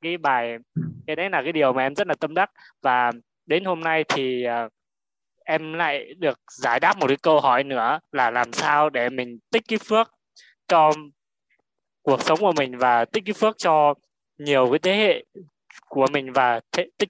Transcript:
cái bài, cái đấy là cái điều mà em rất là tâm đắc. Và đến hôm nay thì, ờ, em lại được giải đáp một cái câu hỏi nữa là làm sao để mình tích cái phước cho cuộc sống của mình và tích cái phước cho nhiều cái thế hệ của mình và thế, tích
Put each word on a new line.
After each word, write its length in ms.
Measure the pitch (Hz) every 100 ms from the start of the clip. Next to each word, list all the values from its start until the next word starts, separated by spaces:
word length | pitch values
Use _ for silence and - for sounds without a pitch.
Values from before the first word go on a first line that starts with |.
cái 140 | 165 175
bài, 380 | 147 127 117 117 - 160 160 - -
cái 100 | 156
đấy 140 | 190
là 120 | 165
cái 100 | 135
điều 200 | 156 135
mà 100 | 127
em 120 | 131
rất 120 | 143 190
là 80 | -
tâm 140 | 151
đắc. 160 | 165 196 _ - _
Và 300 | 135 123 120 117 _ _ -
đến 180 | 165
hôm 160 | 190 165
nay 240 | 165 160 151
thì, 360 | 151 131 123
ờ, 240 | 123 120 113 - _ _ _ _ _ _
em 280 | - 160 156
lại 420 | 160 165 143 -
được 240 | 170 160 120 _
giải 300 | - 131 120
đáp 160 | 175 202
một 60 | 135
cái 100 | 139
câu 180 | 165 151
hỏi 240 | 139 123
nữa 360 | 139 127 117 156 -
là 180 | 143 120
làm 220 | 120 117
sao 380 | 117 156 147 151
để 180 | 131 123
mình 300 | 127 123 117 _
tích 120 | 226 -
cái 100 | 220
phước 300 | - 214 226 _ _ _ _ _ -
cho 220 | 170 156 151 147 _ _ _ _ _ _ _ _ _
cuộc 200 | 147 127
sống 160 | 120 160
của 120 | 202 156
mình 220 | 131 123
và 260 | 127 120
tích 180 | 117 220 190
cái 80 |
phước 240 | 202 220 220
cho 360 | 180 156 147 143 _ _ _ -
nhiều 320 | 143 139 127
cái 80 | 151
thế 180 | 185 202
hệ 280 | 208 - - - 170 _ _ - _
của 180 | 135 135
mình 200 | 143 131
và 280 | 131 127 117 -
thế, 140 | - 175 -
tích 100 | 208